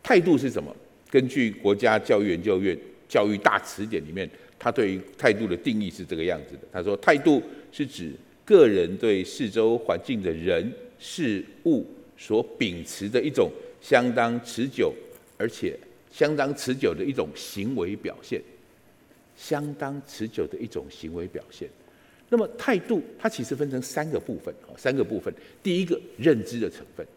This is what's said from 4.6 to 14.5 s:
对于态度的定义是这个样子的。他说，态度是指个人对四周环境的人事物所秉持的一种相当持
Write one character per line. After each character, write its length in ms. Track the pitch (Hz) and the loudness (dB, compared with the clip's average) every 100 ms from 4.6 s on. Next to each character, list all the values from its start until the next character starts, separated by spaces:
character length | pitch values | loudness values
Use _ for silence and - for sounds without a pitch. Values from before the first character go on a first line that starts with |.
| 117 | -2
对 220 | 117 101 | 0 0
于 80 | 95 - - | -2 -8 2
态 160 | 131 | 2
度 120 | 104 | 4
的 120 | 107 87 | 0 -2
定 240 | - 107 | -2 -2
义 80 | 98 | -2
是 160 | - | -6
这 100 | 82 | -8
个 80 | 82 | -2
样 160 | 85 82 67 | -2 -2 -8
子 40 | |
的。 80 | 69 - | -18 -10
他 100 | 92 | -4
说， 140 | 90 | -2
态 220 | 101 - 147 | 2 4 4
度 260 | 147 135 - - - | 6 4 2 -16 -18
是 120 | - | -8
指 280 | 139 - 82 - - _ | -8 -8 -12 -12 -20 _
个 200 | - 196 | 6 8
人 300 | 123 98 85 | 10 6 0
对 260 | 92 113 98 | 0 2 2
四 280 | 90 - 117 | 0 -4 -2
周 280 | 107 110 117 | 2 2 2
环 220 | - 87 | 0 -2
境 220 | - 117 | -2 -2
的 80 | 90 | -2
人 400 | 80 87 85 104 - - - | -2 0 0 0 -8 -18 -18
事 460 | - - 135 98 - - | -14 -4 -2 -2 -6 -4
物 200 | 170 131 - - - - | 0 0 -2 -16 -20 -20
所 240 | - 107 - - | 0 0 0 -6
秉 280 | 104 87 | -6 -6
持 240 | 80 - 101 | -12 -8 -2
的 120 | 120 | 0
一 80 | 147 | 0
种 220 | - 87 - - - | 2 0 0 -18 -20
相 340 | - 127 123 | 2 4 4
当 260 | 117 117 117 | 2 0 -2
持 200 | - | -6